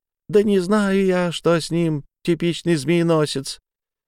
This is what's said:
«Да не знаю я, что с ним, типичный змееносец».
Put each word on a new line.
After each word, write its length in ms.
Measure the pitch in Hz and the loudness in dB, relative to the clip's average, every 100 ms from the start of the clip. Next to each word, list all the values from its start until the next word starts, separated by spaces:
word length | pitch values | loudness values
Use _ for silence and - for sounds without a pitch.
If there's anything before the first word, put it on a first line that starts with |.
| _ _ - | _ _ -2
«Да 140 | 208 | 0
не 160 | 208 196 | 2 2
знаю 460 | 175 214 202 196 190 | 2 0 2 2 2
я, 280 | 180 175 | 0 -2
что 260 | 156 160 170 | -2 0 0
с 100 | - | 0
ним, 360 | 165 170 151 - _ | -2 0 -2 -8 _
типичный 520 | - 165 170 160 170 165 | -4 -2 -2 -2 -2 0
змееносец». 840 | 131 175 170 160 147 135 135 - _ _ _ _ | 0 0 2 2 0 -4 -8 -12 _ _ _ _